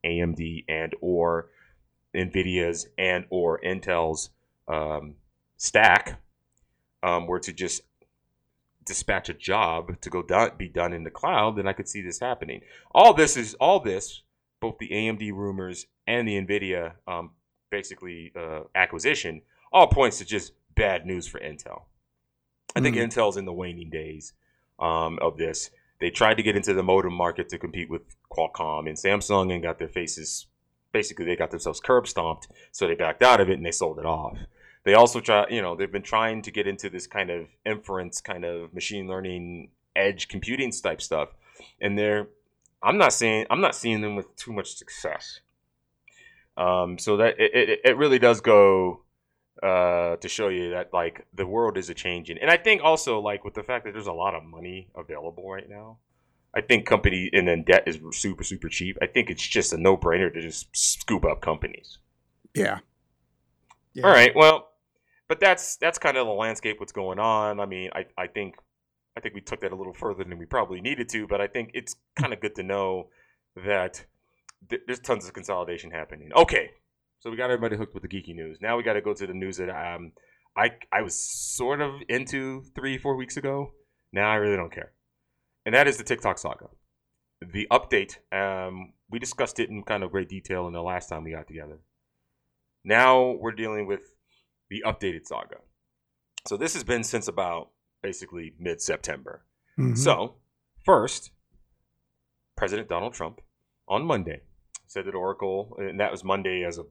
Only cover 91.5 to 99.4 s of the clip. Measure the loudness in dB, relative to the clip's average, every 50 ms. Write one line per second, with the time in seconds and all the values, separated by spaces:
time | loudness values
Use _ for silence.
91.5 | -16 -16 -16 -18 -20 -20 _ _ _ _ _ _ _ _ _ _ _ _ _ _
92.5 | _ _ _ _ _ _ -2 2 4 6 8 8 8 6 4 2 0 -4 -6 -6
93.5 | -6 -6 -6 -6 -4 -4 -4 -4 -6 -6 -8 _ _ _ _ _ _ _ _ _
94.5 | _ _ _ -14 -10 -6 -4 -4 -4 -4 -4 -6 -6 -6 -10 -10 -10 -10 -10 -12
95.5 | -16 -20 _ _ _ _ _ _ _ _ _ _ _ _ _ _ _ -16 -8 -4
96.5 | -2 -2 -2 -2 -4 -4 -2 0 0 0 0 -2 -4 -4 -4 -4 -2 -2 -2 -2
97.5 | -4 -6 -8 -12 _ _ _ _ _ _ -10 -10 -10 -10 -14 -14 -12 -12 -12 -14
98.5 | -12 -8 -6 -6 -6 -4 -4 -4 -4 -4 -6 -8 -8 -8 -10 -16 -20 -20